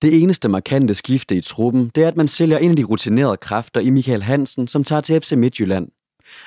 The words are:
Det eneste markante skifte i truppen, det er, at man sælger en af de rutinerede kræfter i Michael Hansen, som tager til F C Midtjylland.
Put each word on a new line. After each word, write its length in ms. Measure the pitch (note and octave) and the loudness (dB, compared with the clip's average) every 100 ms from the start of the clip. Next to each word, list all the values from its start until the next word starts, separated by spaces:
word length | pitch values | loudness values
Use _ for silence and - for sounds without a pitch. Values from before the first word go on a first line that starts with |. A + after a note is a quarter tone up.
Det 220 | D3+ D#3+ | 2 4
eneste 260 | F3+ F3 A2 | 4 2 0
markante 440 | G2 - C3+ B2 | -2 0 0 0
skifte 420 | G2 - C3 - F#2+ | 0 -2 -2 -2 -4
i 60 | |
truppen, 500 | - - A#2+ B2+ A#2+ D3+ | -4 -2 0 0 0 0
det 80 | |
er, 40 | D#3+ | 0
at 100 | E3 | 2
man 100 | D3+ | 0
sælger 300 | - E3 D3+ | 0 2 2
en 120 | E3+ | 2
af 60 | D#3+ | 2
de 80 | |
rutinerede 540 | G2+ A2 G#2 A2+ C#3 F#2+ | 0 -2 0 2 2 -2
kræfter 440 | - G#2+ - A#2+ | -4 -6 -4 -2
i 80 | A#2+ | 2
Michael 340 | C3 B2+ A2 | 2 0 -2
Hansen, 440 | G2+ C#3+ C3+ - B2 | 0 -2 -2 -6 -4
som 160 | D3 | -2
tager 180 | C3+ D3+ | -2 -2
til 200 | - D#3+ | 0 -2
F 20 | |
C 100 | - C3 | 0 0
Midtjylland. 500 | B2 - F#2+ F#2+ - _ _ _ _ - | 0 0 -2 -2 -6 _ _ _ _ -20